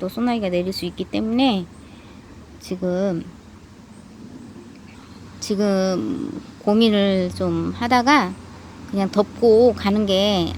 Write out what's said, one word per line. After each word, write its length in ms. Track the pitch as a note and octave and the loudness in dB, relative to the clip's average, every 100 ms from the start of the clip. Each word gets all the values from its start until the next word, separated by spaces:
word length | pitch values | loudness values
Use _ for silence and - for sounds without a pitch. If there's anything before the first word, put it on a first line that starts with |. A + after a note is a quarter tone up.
또 80 | F#3 | -8
소나기가 400 | A3+ B3 A#3 G3 | -4 -2 0 0
내릴 240 | F3 F3+ | -2 -2
수 120 | G3 | -4
있기 200 | F3 E3 | -6 -6
때문에 600 | F#3 G3+ A3 A#3 C4+ G3 F3 - - - - - - - - - | -6 -4 -2 2 2 2 -4 -12 -20 -20 -20 -20 -20 -20 -20 -20
지금, 640 | - F#3 F#3 F3+ G3 E3+ F3 - - - - - - - - - - - - - - - - - - - - - | -12 -6 -2 0 0 -2 -6 -14 -20 -20 -20 -20 -20 -20 -20 -20 -18 -18 -18 -20 -20 -20 -20 -20 -20 -20 -20 -12
지금 1040 | - G3+ G#3 F#3+ F#3+ F3+ G#2+ - - - - - | -4 0 2 2 2 0 -2 -4 -6 -8 -14 -4
고민을 640 | - G#3+ A3+ G#3 G3 F#3+ F3+ - | 0 4 4 4 2 2 -2 -2
좀 360 | F#3 E3 E3+ | -2 -2 -2
하다가 600 | F#3 A#3+ B3 A#3+ D4 F#3 F#3+ - - - - - | -4 2 2 4 4 2 -6 -16 -18 -18 -18 -8
그냥 180 | G3 F#3+ | -4 0
덮고 640 | G3+ G#3 - A#3 A3 B3 | 0 0 2 6 8 6
가는 320 | G#3+ G3+ G#3 G#3 | 4 2 2 2
게 460 | F#3+ G#3 G3 E3 | 2 2 2 0